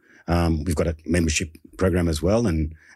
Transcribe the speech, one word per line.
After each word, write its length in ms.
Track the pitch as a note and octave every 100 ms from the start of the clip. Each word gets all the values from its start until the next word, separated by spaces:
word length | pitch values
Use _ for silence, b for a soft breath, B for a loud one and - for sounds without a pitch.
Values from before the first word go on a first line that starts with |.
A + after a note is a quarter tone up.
| b b -
Um, 360 | E2+ E2+ D#2+
we've 120 | D2+ D#2+
got 120 | E2
a 80 | D#2 -
membership 440 | E2+ E2 D#2 E2+ - - -
program 300 | F#2 F2+ E2+
as 140 | D#2
well, 240 | E2+ G#2+ A#2
and, 260 | D#2+ D#2 D#2+ B